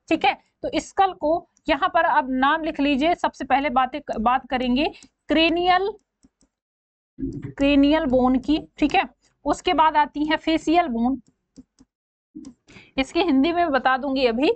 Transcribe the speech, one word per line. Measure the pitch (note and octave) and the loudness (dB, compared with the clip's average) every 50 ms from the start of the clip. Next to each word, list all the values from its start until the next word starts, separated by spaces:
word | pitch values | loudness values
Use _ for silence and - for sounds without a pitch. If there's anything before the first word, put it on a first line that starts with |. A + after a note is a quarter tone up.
| _ - | _ -4
ठीक | E4 D#4+ - | -4 0 0
है। | G4 D#4+ | -2 -2
तो | - _ _ _ _ - D4+ - | -2 _ _ _ _ -10 -6 -6
स्कल | D#4 - - - - F#4+ F#4+ F4+ | -6 -8 -6 -2 0 0 0 0
को | F#4+ - D4 D#4+ F4+ F4 _ _ _ _ - | -4 -2 -2 -2 -2 -4 _ _ _ _ -4
यहाँ | D#4+ C4+ F4+ F4+ | -2 -2 -2 0
पर | - E4+ E4 | 0 0 0
आप | E4 B3+ D4 C#4+ B3+ | 2 0 0 0 -2
नाम | C4 B3+ C4 C#4 D4+ E4 D#4 | -2 0 0 0 0 0 -2
लिख | D#4+ D#4 - | -6 -4 -2
लीजिए। | C#4 C#4+ D4 B3 D4 E4 F4 | 0 0 0 0 0 0 0
सबसे | - - D4+ - - D4 | 0 -2 -6 -6 -6 -4
पहले | - C4 C#4 C#4 D4 | -2 -2 -2 0 0
बातें, | B3 C4 C4 B3 - D4 - - - A3+ | 0 0 -2 -2 -4 -10 -10 -10 -8 -2
बात | G#3+ A#3 B3+ C4 C4 - | 0 0 0 0 -2 -4
करेंगे | C#4 B3 B3+ B3 B3 B3+ D#4 F#4 G4+ - - _ _ _ _ _ | -6 -4 -2 0 0 0 0 -2 -4 -10 -20 _ _ _ _ _
क्रेनियल, | D4 D#4 D#4+ E4 D#4+ F4 F4 F4+ F4+ F4+ F#4+ G4 G4+ - _ _ _ _ _ - _ _ _ _ _ _ _ _ _ _ _ _ _ _ _ _ _ - C4+ | 2 2 2 2 2 0 2 2 2 2 0 -2 -6 -8 _ _ _ _ _ -20 _ _ _ _ _ _ _ _ _ _ _ _ _ _ _ _ _ -10 -10
क्रेनियल | C4+ - D4 - C#4+ - - C#4 C#4 C#4+ C#4 C#4 C#4+ D4+ D#4 E4 | -8 -8 -10 -12 -14 -6 -2 0 2 4 4 4 4 2 2 0
बोन | C4+ A#3+ B3+ B3 B3+ B3+ B3+ | 2 2 2 2 2 2 0
की, | C4 - D4 D#4+ D#4 - _ - | 0 0 -2 -2 -2 -10 _ -2
ठीक | D#4 C#4+ - | -2 0 2
है। | F#4 E4 - - _ _ _ _ _ _ | 0 0 -2 -8 _ _ _ _ _ _
उसके | C#4 D4+ - - F4+ F4+ | -6 -6 -4 -2 -2 2
बाद | - D#4 D#4+ D4+ D4+ | 4 4 4 4 2
आती | D4 C#4+ - D4 D4+ | 0 0 -2 -4 -2
है | D4+ D#4+ D#4 | -2 -2 -2
फेशियल | - D#4+ D#4+ D#4 - - D#4 F4 E4+ D#4+ | 0 -2 -2 0 0 2 2 2 2 0
बोन, | A#3 A3+ A#3 B3 C4+ B3+ - _ _ _ _ _ _ - - _ _ _ - _ _ _ _ _ _ _ _ _ _ D#4 D#4+ C4 A#3+ _ _ _ - - - _ _ C4 | -2 -2 0 -2 -2 -4 -8 _ _ _ _ _ _ -20 -20 _ _ _ -20 _ _ _ _ _ _ _ _ _ _ -18 -18 -18 -20 _ _ _ -20 -20 -20 _ _ -6
इसकी | C4+ - - E4+ | -6 -2 -2 0
हिंदी | G4 F4 C4+ C4+ C4+ E4+ | 0 2 2 2 2 2
में | E4+ F4 F4 E4 | 2 0 0 0
बता | C#4 C4 C4 C4 C4 C4 | 0 0 2 2 0 0
दूंगी | B3 C#4+ C4+ C4 C4+ | -2 -4 -2 0 0
अभी, | A#3+ A3+ A#3+ C#4 F4+ A#4 | 0 0 2 2 0 0